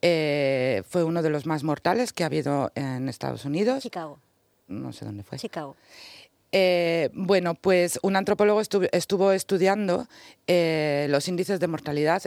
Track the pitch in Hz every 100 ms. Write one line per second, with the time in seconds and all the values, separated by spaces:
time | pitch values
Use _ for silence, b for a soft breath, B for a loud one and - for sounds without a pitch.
0 | 175 165 151 147 139 135 127 107 92 180
1 | 165 170 160 147 156 156 151 147 - 208
2 | 247 - 160 156 143 143 131 - 135 127
3 | 131 120 131 120 139 151 214 269 254 185
4 | 160 147 _ _ _ _ _ 101 131 -
5 | 110 101 98 135 226 - 147 - B B
6 | B B B _ _ 196 185 180 170 165
7 | 143 - 185 196 175 165 196 185 175 -
8 | 196 196 190 208 208 214 214 202 180 180
9 | - 196 196 190 - 196 190 202 196 175
10 | 247 B B B - 175 165 160 151 143
11 | 147 143 143 175 185 190 170 156 151 147
12 | 151 185